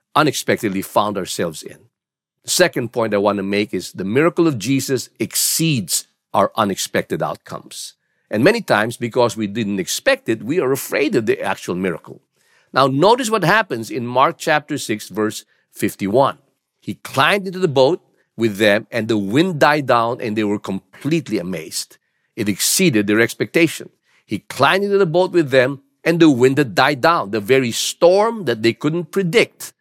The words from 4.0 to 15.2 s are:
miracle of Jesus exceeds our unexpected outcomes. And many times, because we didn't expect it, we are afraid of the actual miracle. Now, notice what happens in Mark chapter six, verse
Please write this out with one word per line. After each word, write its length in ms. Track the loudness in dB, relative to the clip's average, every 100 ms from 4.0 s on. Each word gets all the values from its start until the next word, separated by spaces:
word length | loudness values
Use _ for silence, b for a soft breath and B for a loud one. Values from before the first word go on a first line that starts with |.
| -4
miracle 420 | 0 0 2 0
of 100 | 0
Jesus 520 | -2 -2 -2 -4 -6 -6
exceeds 880 | -6 -2 -2 0 0 0 -2 -6 -6 _ _
our 180 | 0 0 0
unexpected 680 | -2 -2 -4 -4 -4 -4
outcomes. 760 | -4 -6 -12 -16 -16 -16 -16 -18 _ _ _
And 100 | 0
many 180 | 2 2
times, 360 | 0 0 0 -4
because 400 | -4 0 0 0
we 80 | -6
didn't 340 | -4 -4 -4
expect 480 | -4 -4 -2 -2 -2
it, 140 | -4
we 180 | -2 -2
are 120 | 0
afraid 440 | -2 -2 -2 0 0
of 120 | 0
the 120 | -2
actual 360 | -4 -6 -6 -4
miracle. 440 | -4 -6 -10 -20 _ _ _ _ _
Now, 140 | 0 2
notice 420 | 4 4 4 0
what 140 | -2
happens 480 | 2 2 0 -4 -6
in 160 | -8 -2
Mark 320 | 2 2 0
chapter 400 | -2 -2 -2 -6
six, 280 | -4 -6 -6
verse 380 | -4